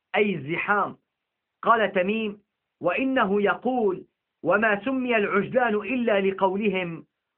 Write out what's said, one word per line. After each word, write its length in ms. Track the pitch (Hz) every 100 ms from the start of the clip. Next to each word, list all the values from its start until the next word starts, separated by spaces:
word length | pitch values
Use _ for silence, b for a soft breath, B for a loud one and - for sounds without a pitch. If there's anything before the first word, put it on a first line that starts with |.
| _ 196
أي 200 | 208 160
الزحام." 640 | 135 165 - 208 156 127 _ _ _ _ _ _
قال 280 | 202 226 196
تميم: 500 | 190 185 220 220 208 _ _ _ _
"وإنه 600 | 165 190 269 262 202 208
يقول: 640 | 196 175 247 254 208 180 - _ _ _
'وما 420 | 156 202 220 202 220
سمي 300 | 262 247 226
العجلان 580 | 196 196 196 254 240 208
إلا 460 | 202 262 233 202
لقولهم: 840 | 196 190 190 196 214 185 175 160 - _ _